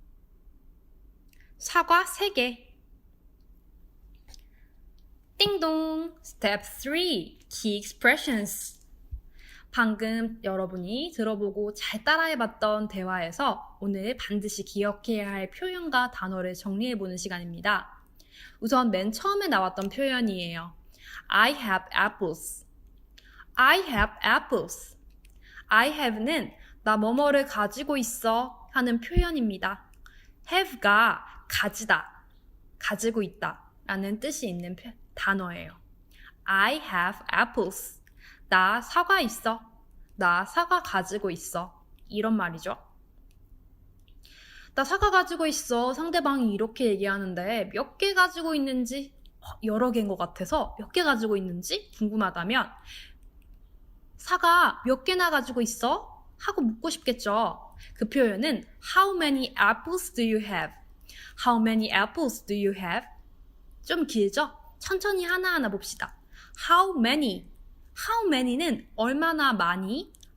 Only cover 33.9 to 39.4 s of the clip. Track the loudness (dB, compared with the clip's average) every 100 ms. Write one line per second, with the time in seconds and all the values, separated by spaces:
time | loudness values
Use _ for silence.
33.9 | -4 -4 -4 -6 -6 -6 -6 -8 -12 -14
34.9 | -18 -18 -4 0 0 -2 -8 -14 -18 -20
35.9 | -20 -20 -20 -20 -12 0 4 4 2 -2
36.9 | 0 0 -2 -2 0 2 0 -2 -4 -12
37.9 | -18 -20 -20 -20 -20 2 4 4 2 0
38.9 | 0 4 4 2 -2